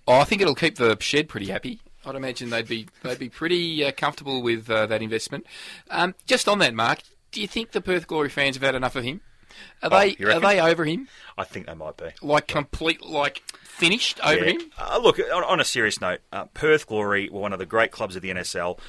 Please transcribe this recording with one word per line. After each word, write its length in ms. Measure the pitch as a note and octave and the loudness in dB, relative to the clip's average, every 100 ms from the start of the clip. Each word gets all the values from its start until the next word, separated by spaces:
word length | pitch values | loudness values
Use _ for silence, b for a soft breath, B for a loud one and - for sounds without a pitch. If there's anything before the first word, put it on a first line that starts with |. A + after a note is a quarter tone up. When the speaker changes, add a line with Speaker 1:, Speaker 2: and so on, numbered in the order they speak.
| - | 4
Speaker 1:
Oh, 120 | B2+ | 6
I 40 | D3 | 6
think 160 | G3+ | 2
it'll 140 | F3+ C3 | 2 2
keep 200 | D#3+ - | 0 2
the 220 | A#2 G#2+ | 2 2
shed 280 | - C#3+ D3+ | 0 0 -2
pretty 200 | G#2+ G2 | -6 -6
happy. 320 | - B2+ A2+ - - | -6 -8 -12 -16 -18
I'd 120 | C#3 C3+ | -12 -10
imagine 340 | C3 B2 B2 | -8 -8 -4
they'd 180 | A#2 A2+ | -4 -4
be, 200 | A#2 G#2+ _ | -6 -8 _
they'd 160 | B2+ B2 | -8 -8
be 100 | B2 | -8
pretty, 560 | - E3 F3 E3+ D#3 C#3 | -6 -2 0 -2 -2 -2
uh, 60 | |
comfortable 500 | - D3 - C#3 C3 | 0 -2 -2 -6 -2
with, 280 | A#2+ A2+ A2+ | 0 0 0
uh, 180 | A2 G#2+ | 2 2
that 140 | A2 | 0
investment. 420 | A2 A2 - C#3+ - B B B B | -2 -4 -4 -10 -12 B B B B
Um, 260 | - F3+ - - | 0 0 -2 0
just 240 | B3 - | 0 2
on 80 | G3+ | 2
that, 140 | D3 | 2
Mark, 300 | A2+ A#2 D3+ - _ _ | 2 0 0 -6 _ _
do 80 | A3 | -8
you 80 | G3+ | -6
think 240 | A#3 A3+ | -6 -4
the 80 | G#3 | -4
Perth 280 | F#3 F3+ E3 | -2 -2 -2
Glory 220 | D#3+ C#3+ | -2 0
fans 260 | C#3+ C#3 C3 | 0 0 2
have 80 | |
had 100 | C3+ | 0
enough 220 | C3 B2+ C3+ | 2 0 -2
of 80 | |
him? 180 | A#2+ F3 - _ B B B B | -6 -8 -14 _ B B B B
Are 60 | - | 4
Speaker 2:
Oh, 80 | F#3+ | 6
Speaker 1:
they, 160 | G3+ - | 6 2
Speaker 2:
you 80 | G3 | 2
Speaker 1:
are 40 | |
Speaker 2:
reckon? 120 | E3+ | 4
Speaker 1:
they 180 | F#3+ G3 | 4 6
over 240 | E3 E3+ | 4 4
him? 240 | D#3 F#3 C4+ B B B | 0 -2 -6 B B B
Speaker 2:
I 60 | |
think 240 | F#2+ G2 E2 | -10 -10 -14
they 80 | D#2+ | -12
might 200 | D#2 - | -12 -12
be. 140 | E2 - | -14 -8
Speaker 1:
Like, 260 | D3 D3 - | 0 0 0
complete, 580 | D3+ C#3 - D#3+ D#3+ - | -4 -4 -4 -2 -2 -2
like, 380 | D3+ C#3+ - - - | -2 -2 -4 -18 -20
finished 560 | - - E3+ A#3 - - | -14 2 2 4 0 0
over 220 | - D#3 | 2 4
Speaker 2:
Yeah. 80 | - | 2
Speaker 1:
him? 200 | E4+ E4+ - | 0 -4 -10
Speaker 2:
Uh, 220 | - G#3 | -4 2
look, 160 | G#3+ - | 4 4
on, 260 | A2+ F3 | 2 0
on 160 | D3 F3+ | 0 0
a 20 | |
serious 380 | - B2 G#2+ - | 0 0 0 0
note, 180 | F#2 F2+ - | -4 -6 -8
uh, 120 | G2 - | -10 -10
Perth 340 | - D3+ D#3 - | -2 2 2 2
Glory 420 | A2 G2+ G2+ G2 | -2 0 0 -2
were 100 | G2 | -6
one 140 | G2+ | -6
of 60 | F#2+ | -6
the 60 | F2+ | -2
great 260 | A2+ A2+ | 0 0
clubs 260 | - G#2 F2+ | 0 -6 -6
of 40 | |
the 80 | F#2+ | -8
N 80 | F#2 | -6
S 160 | E2+ | -6
L. 260 | F#2 F2 F2+ | -4 -4 -6